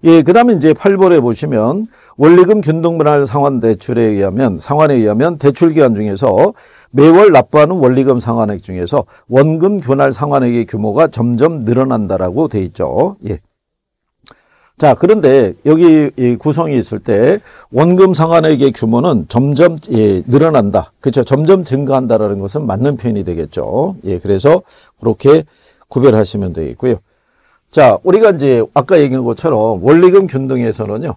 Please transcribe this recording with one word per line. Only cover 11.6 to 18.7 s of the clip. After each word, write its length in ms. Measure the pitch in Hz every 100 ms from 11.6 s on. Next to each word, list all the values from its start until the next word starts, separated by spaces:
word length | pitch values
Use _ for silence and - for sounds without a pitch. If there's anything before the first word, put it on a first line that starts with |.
늘어난다라고 880 | 110 120 131 120 98 95 92 101 156
돼 140 | 107
있죠. 520 | 92 - 78 73 170 202 -
예. 120 | 87 _ _ _ _ _ _ _ _ - _ _ _ _ _
자, 180 | 151
그런데 600 | 120 175 220 156 135 104 87
여기 460 | 147 156 175 156 147 -
이 200 | 123 120
구성이 400 | 151 147 160 135
있을 220 | - 104
때 400 | - 104 117 202 _ - _
원금 440 | 117 165 180 190
상환액의 580 | 170 165 165 160 147 139